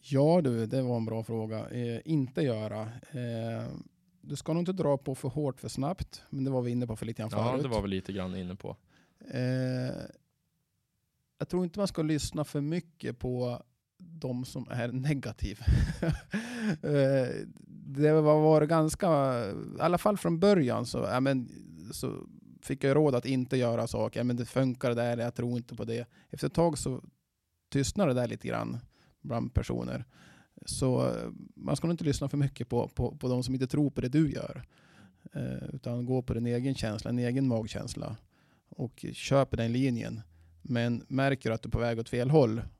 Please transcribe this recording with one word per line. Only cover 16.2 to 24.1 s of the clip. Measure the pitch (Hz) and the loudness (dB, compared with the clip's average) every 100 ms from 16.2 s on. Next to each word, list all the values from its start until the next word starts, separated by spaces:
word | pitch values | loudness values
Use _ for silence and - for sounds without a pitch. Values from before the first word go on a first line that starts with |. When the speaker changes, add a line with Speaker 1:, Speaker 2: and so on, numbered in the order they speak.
| - 202 233 247 220 156 | -4 -6 -6 -4 -2 -2
Speaker 1:
Eh, | - 143 135 135 127 - - - - | 2 4 4 4 2 -2 -8 -14 -20
det | - - 139 151 | -18 -10 2 6
var, | 156 151 156 | 6 8 8
var | 156 156 151 | 10 8 8
ganska, | 165 156 - 190 151 139 123 107 98 - - | 6 4 2 4 4 4 2 -2 -4 -8 0
i | |
alla | 165 175 | 2 4
fall | 208 208 | 2 2
från | 170 165 | 0 4
början | 196 196 127 110 120 | 6 6 6 2 -2
så, | 123 | -2
ja, | 123 117 | 0 2
men, | 135 135 120 - - 82 87 | 4 2 0 -12 -18 -18 -14
så | - - - 50 - - - | -8 -6 -6 -12 -18 -20 -20
fick | - 135 | -8 0
jag | 139 139 | 4 6
råd | 151 | 6
att | 123 113 | 4 2
inte | 131 123 131 | 0 2 2
göra | 120 117 117 | 2 2 0
saker. | 110 110 | 0 -2